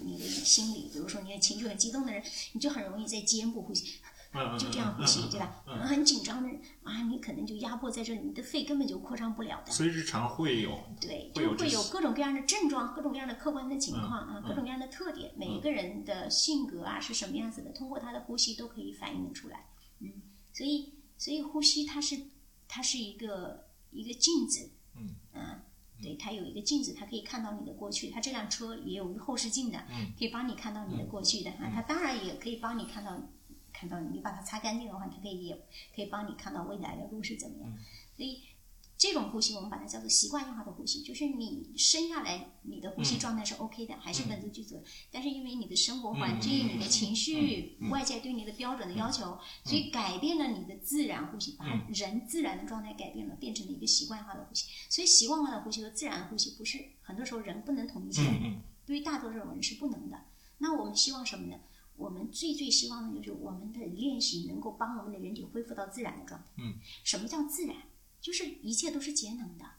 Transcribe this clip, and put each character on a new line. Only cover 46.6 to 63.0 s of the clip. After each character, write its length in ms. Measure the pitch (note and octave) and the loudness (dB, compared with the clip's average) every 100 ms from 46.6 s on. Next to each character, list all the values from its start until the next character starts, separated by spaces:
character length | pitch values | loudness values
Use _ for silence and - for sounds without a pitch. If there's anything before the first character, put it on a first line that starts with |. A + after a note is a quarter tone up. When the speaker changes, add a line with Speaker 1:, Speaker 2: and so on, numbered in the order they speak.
| A3+ | 4
Speaker 2:
嗯， 20 | |
嗯， 20 | |
嗯， 60 | F#3 | 2
Speaker 1:
你 60 | |
的 60 | - | 4
情 260 | - G#3 | 4 4
绪， 640 | A3+ D#4+ D#4 C4+ F#3+ E3+ - | 2 2 4 4 4 -4 -4
Speaker 2:
嗯， 100 | A3 | 0
嗯。 20 | |
Speaker 1:
外 120 | C4+ | 0
界 180 | C4+ A3+ | 0 -2
对 120 | B3+ | -2
你 100 | A#3+ G#3+ | -4 -4
的 60 | |
标 220 | G#3 B3 | -4 -4
准 140 | B3+ F#3 | -2 -2
的 60 | |
要 160 | G3 A3+ | 0 0
求， 220 | C#4 F3+ | 0 -2
Speaker 2:
嗯。 60 | - - - - | -6 -10 -10 2
Speaker 1:
所 80 | |
以 160 | D4 - | 4 4
改 260 | B3 G3 - | 2 0 2
变 220 | D4 E4 | 4 4
了 100 | C4 | 4
你 160 | G3 | 0
的 100 | F3 - | -4 -6
自 260 | - D4 | 0 2
然 220 | A#3 - - | 2 2 -2
呼 80 | G#3 | -4
吸， 200 | - - | -6 -4
Speaker 2:
嗯。 60 | - | 0
Speaker 1:
把 200 | - - | 0 0
人 340 | G3 F#3+ A3 - | 0 0 0 0
自 140 | E4 | 0
然 160 | B3+ F#3 | 2 0
的 80 | |
状 180 | - A3 | -4 -4
态 120 | G#3+ | -6
改 160 | G#3 - | -8 -8
变 180 | A3 G3+ | -6 -6
了， 60 | |
变 200 | F3 B3 | -6 -4
成 120 | A3 F#3 | -4 -4
了 60 | |
一 60 | C#4 | 0
个 80 | A3 | 4
习 200 | - - | 6 4
惯 180 | G#3+ | -4
化 100 | G#3 | -8
的 80 | G3 - | -10 -6
呼 60 | |
吸。 120 | - - - - | -4 -4 -6 0
所 160 | - | 4
以 20 | F4+ | 10
习 220 | - A#3 | 12 10
惯 160 | D#4 | 6
化 60 | C#4 | 4
的 100 | A3+ | 0
呼 100 | A3 | -2
吸 120 | A3 | -4
和 80 | A3 | -4
自 160 | - B3+ | -4 -2
然 140 | F3+ | -2
的 80 | F3+ | -2
呼 100 | G#3+ | 0
吸 140 | - | 0
不 120 | - | 0
是， 180 | A3 C#4 D4 - | -4 -4 -6 -14
很 120 | - | -10
多 80 | F#3+ | -6
时 120 | B3+ | -4
候 60 | A3+ | -4
人 200 | G3 G3+ | -4 -6
不 120 | - | 0
能 140 | C#4 - | 0 0
统 220 | F#3 F#3 | -4 -2
一 20 | |
起 120 | D3 | 4
来 100 | C#3+ | 6
的， 140 | G#2+ A2+ | 6 2
Speaker 2:
嗯， 80 | |
嗯。 80 | G2+ - - - | -2 -8 -12 -4
Speaker 1:
对 100 | C#4+ | -2
于 40 | |
大 160 | D#4 C#4 | 0 -2
多 120 | A#3 | -2
数 60 | A3+ | -4
人 260 | G3 - | -6 -2
是 120 | - | -2
不 140 | - C#4+ | -2 -2
能 200 | A3 - | -2 -6
的。 160 | - - - - - | -10 -14 -20 -20 -2
那 180 | D#4 | 0
我 120 | D4 G#3 | 2 2
们 100 | G#3 | 4
希 160 | C4+ | 4
望 140 | C4 A#3+ | 2 -4
什 120 | F#3 | -4
么 80 | F3 | -6
呢？ 80 | - - - - - | -8 -14 -20 -18 -10
我 120 | - | -8
们 220 | F3+ A3 | -6 -6
最 240 | - E4+ | -2 0
最 160 | C#4+ C4+ | 0 4
希 180 | A3 A#3 | 4 4
望 260 | A#3 | -2